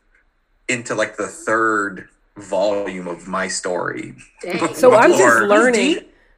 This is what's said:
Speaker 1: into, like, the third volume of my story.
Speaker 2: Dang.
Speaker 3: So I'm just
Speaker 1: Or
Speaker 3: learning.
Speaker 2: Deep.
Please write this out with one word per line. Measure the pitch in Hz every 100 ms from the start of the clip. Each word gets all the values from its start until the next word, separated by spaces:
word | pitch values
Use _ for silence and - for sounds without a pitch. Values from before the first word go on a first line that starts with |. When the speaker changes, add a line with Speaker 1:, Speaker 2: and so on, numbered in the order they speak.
| _ _ _ _ _ _ -
Speaker 1:
into, | 127 117
like, | 113 107 -
the | 101
third | - - 113 113 107 101 92 - _ _ -
volume | 98 95 101 101 101 92 90
of | 85 90
my | 95 95
story. | - 95 90 - - - - - _
Speaker 2:
Dang. | - - -
Speaker 3:
So | - 254
I'm | 220 285
just | -
Speaker 1:
Or | 370 233 208
Speaker 3:
learning. | 208 247 233 254 392
Speaker 2:
Deep. | - _ _